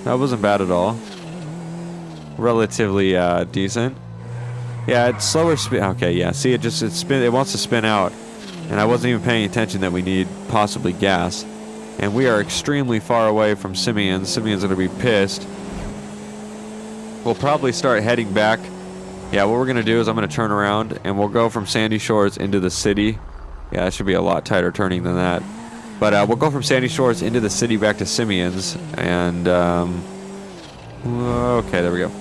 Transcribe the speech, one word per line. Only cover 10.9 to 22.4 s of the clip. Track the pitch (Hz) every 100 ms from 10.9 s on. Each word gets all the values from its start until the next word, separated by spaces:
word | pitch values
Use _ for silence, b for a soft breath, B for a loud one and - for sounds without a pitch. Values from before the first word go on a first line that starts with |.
gas. | 87 98 92 87 - - - - - - -
And | 101 107
we | 131
are | 110
extremely | 82 - - 143 131 113
far | - 117 110
away | 107 107 104
from | 98 95
Simeon. | - 107 98 92 95
Simeon's | - 110 101
gonna | 98 92
be | 92
pissed. | - 123 107 98 - - - - - - - - 208 208 214 214 214 214 214 214 - 220 - 120
We'll | 113
probably | 135 147 131
start | 120 139 113
heading | 107 120 110
back. | 98 107 113 - - - - - - -
Yeah, | 98
what | 101 117
we're | 127
gonna | 123
do | 110 113
is | 110
I'm | 110
gonna | 104
turn | - 110
around | 104 101 104 110 -
and | 90 98
we'll | 104
go | 107 117
from | 113 98
Sandy | 120 110 107
Shores | - 110 101
into | -